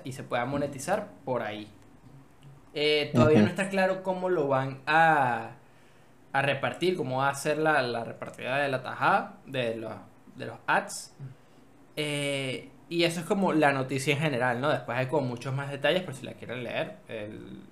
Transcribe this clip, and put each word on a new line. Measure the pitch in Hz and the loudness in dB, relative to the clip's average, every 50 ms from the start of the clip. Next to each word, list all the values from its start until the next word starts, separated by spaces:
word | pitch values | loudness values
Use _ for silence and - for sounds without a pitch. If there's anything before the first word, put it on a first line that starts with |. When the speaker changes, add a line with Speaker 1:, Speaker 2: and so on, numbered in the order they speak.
| - | -10
Speaker 1:
y | 139 127 | -10 -10
se | - 131 | -12 -8
pueda | - 131 120 120 | -4 -2 -2 0
monetizar | 131 143 143 143 143 - 127 - - 190 220 208 - - - - | 0 -2 -2 -2 -4 -6 -6 -4 -2 -2 -2 -2 -4 -12 -12 -6
por | - 127 120 113 | -4 -4 -2 -2
ahí. | 107 107 107 107 104 - - - - - - - - - - - - - - - - - - - - - | -4 -6 -8 -10 -14 -18 -20 -20 -20 -20 -20 -20 -20 -20 -20 -20 -20 -20 -20 -20 -20 -20 -20 -20 -10 -4
Eh, | 151 147 151 151 151 147 - - | 0 2 4 4 2 2 2 4
todavía | - 156 151 156 208 | 6 6 8 8 8
Speaker 2:
Ujú. | 208 | 8
Speaker 1:
no | 190 | 6
está | 165 202 196 190 | 4 0 -2 -2
claro | 190 190 190 190 190 185 - | 0 2 2 2 0 0 -2
cómo | 190 180 180 185 185 | -4 -2 -2 -2 0
lo | 180 170 143 139 | 0 0 2 2
van | 135 131 135 135 135 135 - | 2 0 0 -2 -6 -6 -2
a, | - 151 160 165 160 156 147 135 123 120 113 113 110 - - - - - - - - - - - - - - - - - | 2 4 6 6 6 6 6 4 2 2 0 -4 -8 -12 -18 -20 -20 -20 -20 -20 -20 -20 -20 -20 -20 -20 -20 -12 -4 -2
a | 135 135 | 0 2
repartir, | 143 135 135 - 123 120 - 165 180 185 | 2 0 0 -2 -4 -2 0 0 0 2
cómo | 170 139 127 127 131 | 0 -2 -2 -2 0
va | 135 139 | 0 0
a | 139 | 0
ser | - - 156 151 151 | 0 -2 -2 0 2
la, | 156 156 151 143 127 | 2 4 4 4 2
la | 120 120 117 113 | 0 -2 -4 -4
repartida | 113 117 - 120 - - - 120 120 131 139 | -6 -8 -10 -10 -12 -10 -8 -6 -2 0 0
de | 143 135 | 0 0
la | 127 127 127 | -2 -2 -4
tajada, | 110 113 - 131 156 190 208 240 226 - - - | -6 -4 0 2 4 4 2 2 -2 -10 -16 -14
de | - 135 131 120 117 113 | -8 -4 -2 -2 -2 -2
los, | 113 113 113 107 101 98 - - - - - - | -4 -6 -8 -10 -12 -14 -18 -20 -20 -20 -20 -16
de | - 120 | -14 -12
los | 117 113 120 - | -12 -12 -8 -4
ads. | - 151 190 190 - - - - - - - 139 131 - - - - - - - - - - - - - | 0 0 0 0 -2 -6 -12 -14 -16 -16 -16 -16 -16 -16 -18 -20 -20 -20 -20 -20 -20 -20 -20 -20 -12 -8
Eh, | - 151 151 147 143 143 143 143 135 135 131 123 - - - - - - - | -6 -6 -4 -4 -2 -2 -2 -2 -2 -2 -4 -6 -6 -10 -14 -20 -20 -12 -4
y | 175 170 170 | 0 2 2
eso | 165 165 180 | 2 0 -2
es | - | -2
como | - 214 196 190 170 147 | -2 0 2 2 4 4
la | 156 151 143 139 | 6 6 6 4
noticia | 135 131 131 139 131 131 151 143 | 2 0 -2 -2 -2 0 2 2
en | 135 | 2
general, | 160 156 139 117 123 127 120 120 | 2 0 0 2 2 0 0 0
¿no? | 131 151 | 0 0
Después | 139 120 - - 117 127 | 0 0 -2 -2 -2 -2
hay | 131 | -2
como | 131 147 151 135 | 0 0 0 0
muchos | 123 123 117 - 135 131 | 0 -4 -6 -6 -4 -4
más | 135 139 139 | -4 -4 -6
detalles, | 143 135 135 143 165 185 185 | -4 -2 0 2 2 2 0
por | - 131 | -4 -8
si | - 120 | -10 -10
la | 117 117 | -12 -12
quieren | - 117 - 117 127 123 | -12 -10 -10 -8 -8 -6
leer. | 113 110 120 - - - - - - | -4 -4 -4 -4 -4 -6 -12 -14 -12
El, | 120 110 107 104 107 - 120 123 131 127 - - | -10 -10 -8 -10 -10 -12 -14 -14 -16 -16 -16 -16